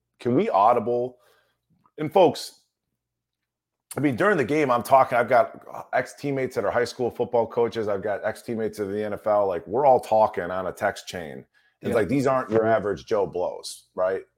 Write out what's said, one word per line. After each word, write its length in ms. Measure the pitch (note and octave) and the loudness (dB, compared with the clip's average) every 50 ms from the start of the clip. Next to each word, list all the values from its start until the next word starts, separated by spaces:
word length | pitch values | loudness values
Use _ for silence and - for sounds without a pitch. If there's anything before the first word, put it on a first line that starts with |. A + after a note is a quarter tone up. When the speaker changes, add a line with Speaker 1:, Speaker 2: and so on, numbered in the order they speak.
| _ _ _ - | _ _ _ -6
Speaker 1:
Can 140 | - A#2+ B2 | -2 0 0
we 160 | D3+ G#3+ A#3 | 0 0 2
audible? 680 | - F#2+ G2+ A#2 B2 A#2 G#2+ A#2+ A#2+ A#2+ B2 B2+ - _ _ _ _ _ _ _ _ _ _ _ _ _ _ _ _ - | 2 4 4 4 4 2 0 -2 -2 -2 -2 -4 -8 _ _ _ _ _ _ _ _ _ _ _ _ _ _ _ _ -8
And 120 | D#3 D3 | -4 0
folks, 500 | - G3 F3 C#3+ - - - - - _ _ _ _ _ _ _ _ _ _ _ _ _ _ _ _ _ _ _ _ _ _ _ _ _ _ - - | 4 6 6 6 4 2 -8 -14 -16 _ _ _ _ _ _ _ _ _ _ _ _ _ _ _ _ _ _ _ _ _ _ _ _ _ _ -14 -6
I 40 | - | -2
mean, 160 | C#3 D3 B2 | -2 -2 0
during 220 | G2+ F3 G#3 G#3 D#3+ | 2 2 2 2 2
the 80 | B2 | 2
game, 260 | G#2+ D3 D#3 D3 B2+ | 0 0 2 2 2
I'm 100 | A#2+ A#2 | 2 0
talking, 360 | G#2 - C3 C3 B2+ - B2+ A#2+ | 2 4 4 4 4 4 2 0
I've 120 | A#2+ A2 | 2 4
got 600 | C3 A#2 A2+ - - - - - - - - - - | 4 4 4 2 -2 -16 -20 -18 -16 -16 -8 -4 -4
ex-teammates 600 | B2+ B2+ - - - - C#3+ C3+ C3+ B2+ B2+ - | -4 -4 -4 -8 -8 -6 -4 -4 -2 -4 -4 -4
that 100 | B2 G#2 | -2 -2
are 60 | F#2+ | 0
high 140 | F2 A#2+ A#2+ | 0 0 -2
school 260 | A#2 - - B2 A2+ | -2 -4 -4 -4 -4
football 340 | - - A#2+ - - A#2 A2+ | -2 -4 -4 -2 0 0 0
coaches. 420 | A2+ - A#2+ A#2 A2+ A2 A2+ G#2+ G#2 | 0 0 0 0 0 0 -4 -4 -4
I've 140 | G2+ G2 | -4 -4
got 240 | F#2+ G#2 G2 F#2 - | -4 -4 -4 -4 -4
ex-teammates 540 | G#2+ A2 - - - A#2 A2 A2 G#2 G#2+ G#2 | -6 -6 -6 -8 -8 -6 -4 -4 -4 -4 -6
of 100 | G#2 F#2+ | -6 -4
the 140 | G2+ G#2 G#2+ | -4 -4 -6
N 100 | G#2+ G2+ | -6 -6
F 140 | - - G#2+ | -4 -2 0
L. 200 | G#2 G#2 G2+ G2 | 2 2 2 0
Like, 200 | F2+ E2+ - E2+ | -2 -4 -6 -4
we're 180 | G2+ C3 D3+ | -2 2 4
all 140 | C3+ B2+ A#2+ | 4 4 4
talking 500 | - - A2 G#2+ G#2+ G#2 - G2 F2 F2 | 2 2 2 2 2 2 0 -2 -6 -6
on 160 | F2+ F#2 F#2 F2 | -6 -6 -6 -6
a 40 | |
text 360 | - - A2 G2+ F#2+ - - - | -6 -4 -4 -4 -4 -6 -10 -14
chain. 380 | - F2+ E2 D2+ B1+ B1+ - _ _ _ _ _ _ _ | -12 -12 -12 -12 -14 -16 -18 _ _ _ _ _ _ _
It's 80 | - G#2 | -6 -2
Speaker 2:
Yeah. 60 | A#2 | 0
Speaker 1:
like, 120 | A#2 G#2 - | 0 0 0
these 180 | B2+ C#3+ B2 | 0 0 2
aren't 240 | C3+ C3 B2+ A#2+ - | 2 0 0 0 0
your 160 | G#2+ A2+ A2 | 0 2 2
average 400 | A2+ A2+ G#2 G2 G#2 F#2+ - - | 4 2 2 2 -2 -4 -6 -4
Joe 220 | - A2+ G#2 F#2+ D#2+ | -2 -2 -2 -2 -2
Blows, 640 | D#2 F2+ F2+ C#2+ - - - - - - - _ - | -2 -4 -4 -4 -6 -8 -12 -16 -16 -18 -20 _ -4
right? 300 | F#2 F#2 F#2+ G2 - - _ _ | -2 -2 -2 -2 -4 -6 _ _